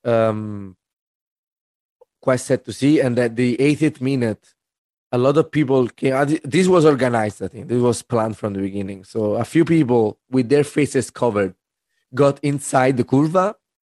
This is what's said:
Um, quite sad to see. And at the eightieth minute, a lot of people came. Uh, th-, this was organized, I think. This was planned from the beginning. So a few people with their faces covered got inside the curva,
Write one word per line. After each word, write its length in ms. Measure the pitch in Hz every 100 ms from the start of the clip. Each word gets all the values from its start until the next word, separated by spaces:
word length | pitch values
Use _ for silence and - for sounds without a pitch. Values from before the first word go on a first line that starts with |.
Um, 720 | 123 113 110 107 107 104 98 90 _ _ _ _ _ _ _ _ _ _ _ _ _ _
quite 200 | - 127
sad 240 | - 127
to 80 | -
see. 280 | - 139 151
And 180 | 127 120
at 180 | 120 113
the 240 | 123 120
eightieth 400 | 143 143 156 147
minute, 540 | 127 135 117 104 _ _ _ _ _ _ -
a 80 | 123
lot 180 | 131 147
of 140 | 147
people 380 | 151 135 131 120
came. 260 | - 135
Uh, 100 | 131 143
th-, 160 | 160
this 220 | 139 156 185
was 180 | 180
organized, 580 | 151 135 127 117 107 -
I 60 | 95
think. 200 | 117 139
This 120 | 120
was 220 | 123 113
planned 340 | - 117 110 101
from 180 | 107
the 60 | 98
beginning. 440 | 98 98 98 98
So 300 | 92 113 104
a 100 | 107
few 200 | 120 160
people 540 | 160 165 123 123 107 - -
with 180 | 131 113
their 160 | 143
faces 460 | 143 - 139 131 -
covered 440 | - 120 104 95 - _ _ _ _ _
got 240 | 127 143 139
inside 540 | 147 143 - 135 131 123
the 80 |
curva, 500 | - 139 156 180 190 - _ _